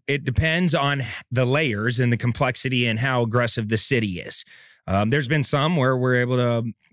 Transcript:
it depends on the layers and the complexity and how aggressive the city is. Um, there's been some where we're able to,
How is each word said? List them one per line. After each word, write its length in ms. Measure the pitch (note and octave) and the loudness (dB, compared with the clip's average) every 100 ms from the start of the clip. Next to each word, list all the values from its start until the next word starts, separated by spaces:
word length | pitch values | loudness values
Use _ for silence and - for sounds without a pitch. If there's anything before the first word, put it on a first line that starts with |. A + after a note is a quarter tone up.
| - | -4
it 160 | C#3+ | -4
depends 500 | C3+ B2+ D#3+ E3 F3+ D#3 | -2 0 0 2 2 2
on 260 | C#3 C#3 A#2+ - - | 0 -2 -4 -10 -6
the 120 | B2 | 0
layers 540 | B2 C#3 D#3 G#2 A2+ A#2 | 2 2 0 -2 -2 0
and 140 | A#2+ | 2
the 40 | A#2 | 2
complexity 680 | B2 - C3 B2 C3+ B2+ A#2+ | 0 0 -2 -2 -2 0 0
and 140 | A2 | 0
how 220 | C3+ B2+ | 0 0
aggressive 440 | A#2 B2 A#2+ - G#2+ | 2 2 0 -2 -2
the 100 | A2 | 0
city 420 | - B2+ G#2+ F2 | 2 0 0 -4
is. 240 | - - - - - _ - | -6 -6 -6 -14 -20 _ -2
Um, 240 | F#3+ A2 | 0 2
there's 180 | C#3+ A#2+ | 0 0
been 160 | D3+ | 0
some 320 | C3 C#3+ D3+ D3+ | 0 0 0 2
where 200 | B2+ B2+ | 2 2
we're 240 | B2+ B2 | 2 2
able 160 | B2 B2+ | 2 0
to, 360 | B2 A#2 A#2 - _ | 2 0 -2 -8 _